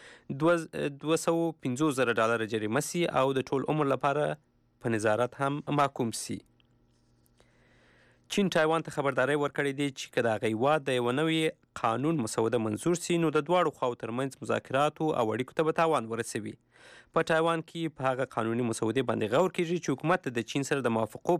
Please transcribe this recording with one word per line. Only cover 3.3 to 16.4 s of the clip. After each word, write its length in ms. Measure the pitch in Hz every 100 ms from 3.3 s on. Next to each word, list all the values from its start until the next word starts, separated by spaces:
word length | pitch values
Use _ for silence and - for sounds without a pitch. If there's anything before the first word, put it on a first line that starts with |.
| 135
د 80 | 127
ټول 180 | 139 131
عمر 180 | 151 139
لپاره 340 | 131 143 143 151 151 _ _ _ _
په 120 | 123 110
نظارت 460 | 107 107 123 -
هم 380 | 139 147 - 147
محکوم 320 | 139 - 117 -
سي. 160 | - 110 - _ _ _ _ _ _ _ _ _ _ _ _ _ _ _ _ _ -
چین 200 | - 190
تایوان 340 | 170 156 165 156
ته 80 |
خبرداری 420 | - 139 131 127 147
ورکړې 420 | 143 - 143 139
ده 160 | 143 -
چې 160 | - -
که 80 | 117
د 80 |
هغه 160 | 107 113
هیواد 340 | 110 135 156 139
د 80 | 127
یوه 140 | 120
نوي 240 | 131 160 160 160 - _ -
قانون 420 | 113 113 147 165
مسوده 340 | 110 - 113 120
منظور 340 | 110 107 165 170
سي، 120 | - -
نو 80 | 160 151
د 80 | 151
دواړو 320 | 180 165 -
خواو 180 | 127 120
ترمنځ 400 | 110 120 135 -
مذاکراتو 640 | 107 110 - 131 147 - 156
او 160 | 131 110
اړیکو 300 | 110 - -
ته 60 | 160
به 100 | 160
تاوان 320 | 165 147 110
ورسوي. 420 | 113 117 117